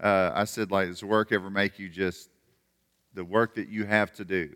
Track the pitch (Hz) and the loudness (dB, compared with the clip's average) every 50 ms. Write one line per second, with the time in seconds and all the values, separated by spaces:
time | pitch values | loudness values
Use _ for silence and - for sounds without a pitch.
0 | - 104 98 95 92 85 - 101 104 107 - 110 107 92 98 98 95 87 90 - | 2 4 4 4 4 2 2 0 -2 -2 -2 -4 -4 0 0 0 0 0 -4 -8
1 | 104 101 107 107 107 - 110 98 92 98 98 98 101 95 - - 98 90 82 92 | -2 2 2 2 4 2 0 0 0 -2 -2 0 0 0 -2 -8 -14 -12 -4 -2
2 | 95 90 - - - _ _ _ _ _ _ _ _ _ _ _ _ _ _ _ | -2 -2 -2 -4 -14 _ _ _ _ _ _ _ _ _ _ _ _ _ _ _
3 | _ _ - 95 90 87 98 113 113 110 - 110 98 - 107 107 104 101 107 107 | _ _ -12 -12 -10 0 0 2 2 2 -2 -8 -8 -6 -6 -6 -2 2 2 2
4 | 104 92 - - 98 87 95 90 80 71 - | 2 0 -2 -10 -6 -4 -2 -2 -2 -4 -10